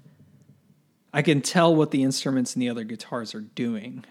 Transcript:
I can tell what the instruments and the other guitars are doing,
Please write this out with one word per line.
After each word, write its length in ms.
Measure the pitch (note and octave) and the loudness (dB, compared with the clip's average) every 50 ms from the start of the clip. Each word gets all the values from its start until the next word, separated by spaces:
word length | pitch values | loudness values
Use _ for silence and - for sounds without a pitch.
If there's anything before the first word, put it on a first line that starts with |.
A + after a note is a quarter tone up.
| - - _ _ _ _ _ _ _ _ - _ _ _ _ _ _ _ _ _ _ _ - | -20 -20 _ _ _ _ _ _ _ _ -20 _ _ _ _ _ _ _ _ _ _ _ -2
I 80 | D3 | 0
can 200 | D3 E3 D3 C#3 | 2 4 2 2
tell 320 | - - - F3 E3 E3+ D#3+ | 2 2 4 4 6 6 6
what 180 | D3+ D3 D3+ | 4 4 2
the 120 | D3+ C3+ C3+ | 2 2 2
instruments 520 | C3+ C3+ - - C#3 C3+ C3 B2 - - | 0 0 -2 -2 0 0 0 0 -2 -2
and 60 | B2+ | -2
the 80 | B2 A#2+ | -2 -2
other 140 | A#2 A#2 A2 | -2 -4 -8
guitars 520 | G#2+ A2+ - - - C3+ A#2+ A2 G#2 - | -8 -10 -12 -10 -8 -6 -6 -6 -8 -10
are 60 | A2 | -12
doing, 600 | G#2+ - - - B2 A#2+ A2+ G#2 G#2 B2+ B2+ B2+ - - | -12 -10 -6 -4 -4 -2 -4 -4 -8 -10 -12 -14 -16 -16